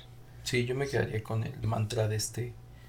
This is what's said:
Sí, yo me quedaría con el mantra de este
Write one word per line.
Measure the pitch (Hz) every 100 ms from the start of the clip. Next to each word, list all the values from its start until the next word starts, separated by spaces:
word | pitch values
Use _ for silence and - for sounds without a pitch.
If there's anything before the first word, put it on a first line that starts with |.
| - - - -
Sí, | - 123 123
yo | 127
me | 139
quedaría | 117 - 107
con | - 110
el | 113 -
mantra | 110 110 107 120 107
de | 107
este | - - 120 - - -